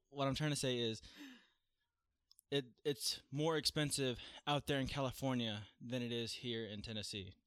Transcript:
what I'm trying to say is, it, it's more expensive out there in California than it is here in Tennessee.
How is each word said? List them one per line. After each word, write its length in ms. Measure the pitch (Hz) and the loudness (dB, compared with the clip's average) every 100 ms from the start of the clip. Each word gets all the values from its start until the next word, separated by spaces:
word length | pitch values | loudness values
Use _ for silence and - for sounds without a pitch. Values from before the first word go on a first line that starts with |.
| _ | _
what 180 | 139 139 | 0 2
I'm 60 | 131 | 2
trying 160 | 151 | 2
to 40 | 143 | 2
say 220 | 135 123 | 2 2
is, 240 | 117 110 - - 285 254 _ _ _ _ _ _ _ _ _ - _ | 2 0 -8 -16 -18 -18 _ _ _ _ _ _ _ _ _ -20 _
it, 140 | 139 127 - 151 | -2 -2 -2 -2
it's 340 | 139 - - - | 0 -2 -4 -4
more 260 | 139 156 156 | 0 2 4
expensive 640 | - 160 147 - 131 117 - - - | 2 2 2 2 0 0 -6 -6 0
out 220 | 147 - | 0 2
there 120 | 139 | 2
in 60 | 131 | 2
California 800 | 147 131 - 135 127 113 107 101 - | 0 -2 0 0 2 0 -4 -8 -14
than 220 | 120 127 | -4 -2
it 80 | 120 | 0
is 200 | 117 113 | -2 -2
here 320 | - 123 113 110 | -4 -2 -2 -4
in 120 | 107 | -6
Tennessee. 500 | 113 110 101 107 92 - | -6 -6 -4 -6 -8 -12